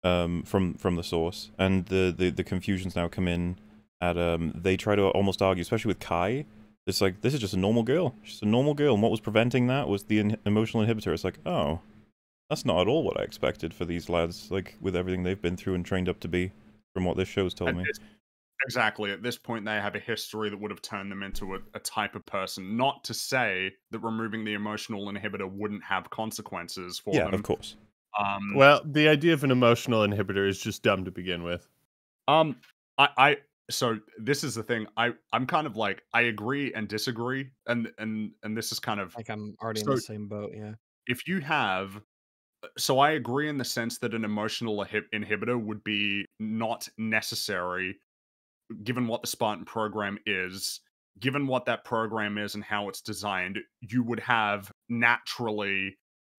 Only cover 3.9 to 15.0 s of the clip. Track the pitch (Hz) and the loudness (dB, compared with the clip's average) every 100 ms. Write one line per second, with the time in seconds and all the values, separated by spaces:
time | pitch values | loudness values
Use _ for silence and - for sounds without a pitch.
3.9 | _ 90 87 85 85 82 - 92 95 - | _ 0 2 2 2 0 0 2 2 4
4.9 | 104 98 - 98 92 95 92 85 113 110 | 4 6 4 4 4 4 4 0 0 0
5.9 | 90 - 85 92 127 151 - - _ - | -2 0 0 2 0 -6 -16 -20 _ -4
6.9 | 95 98 92 123 143 101 95 95 117 113 | 2 2 2 0 0 0 2 4 4 4
7.9 | 151 165 - - - 104 113 143 143 147 | 2 2 -4 -16 -2 2 4 4 4 4
8.9 | 107 110 113 - 107 120 127 123 135 - | 6 4 2 2 4 4 4 4 2 0
9.9 | 101 - 107 104 107 - 104 110 117 110 | -2 2 2 4 0 2 2 4 2 2
10.9 | 113 98 82 92 - - 170 76 82 - | 2 0 0 -2 -4 -4 0 0 -2 -6
11.9 | - _ _ _ _ _ 151 - 85 92 | -20 _ _ _ _ _ -4 2 4 4
12.9 | 151 110 50 - - 67 - 82 - 85 | 4 2 0 -4 0 -2 -2 -8 -6 -4
13.9 | 85 80 85 85 87 - 95 90 - 98 | -4 0 0 0 -2 -6 -6 -6 -6 -2
14.9 | 87 | 0